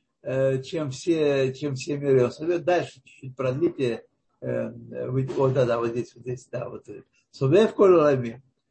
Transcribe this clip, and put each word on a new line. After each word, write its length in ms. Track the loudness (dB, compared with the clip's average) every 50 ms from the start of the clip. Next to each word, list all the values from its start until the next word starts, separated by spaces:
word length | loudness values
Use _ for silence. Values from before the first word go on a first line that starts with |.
| _ _ _ _ -10
э, 400 | -6 -2 0 0 0 0 -2 -4
чем 300 | -6 -6 -6 -6 -6 -8
все, 600 | -4 -2 0 0 2 2 2 2 2 0 0 -2
чем 220 | -4 -6 -6 -6
все 240 | -6 -6 -6 -6 -2
миры. 280 | 2 4 4 4 4
Он 40 | 2
совет 340 | 0 -4 -4 -2 -2 -2 0
дальше 360 | 0 0 0 0 -4 -10 -20 _
чуть-чуть 300 | _ -20 _ -18 -14 -8
продлите, 680 | -6 -4 -4 -2 0 0 -2 0 0 -2 -2 -2 -4 -8 _ _ _ _ _ _ _
э, 300 | -8 -6 -4 -4 -4 -6
вы-, 560 | -8 -14 -16 -14 -10 -10 -8 -4 -4 -4 -4 -2 -2
вот, 160 | 0 0 2 2
да, 140 | 2 0
да, 120 | 0 0 0
вот 100 | -2 -4
здесь, 240 | -4 -6 -6 -8 -12
вот 80 | -16 -12
здесь, 240 | -10 -10 -10 -12
да, 220 | _ -12 -10 -10 -10
вот. 180 | -12 -14 -16 -16 -18 -18 -20 _ _ _ _ _ -6
Совев 420 | -2 0 4 4 4 4 4 4
Коль 200 | 4 6 6 8
Оламин, 460 | 6 6 4 2 2 -2 -6 -10 -12 -18 _ _ _ _ _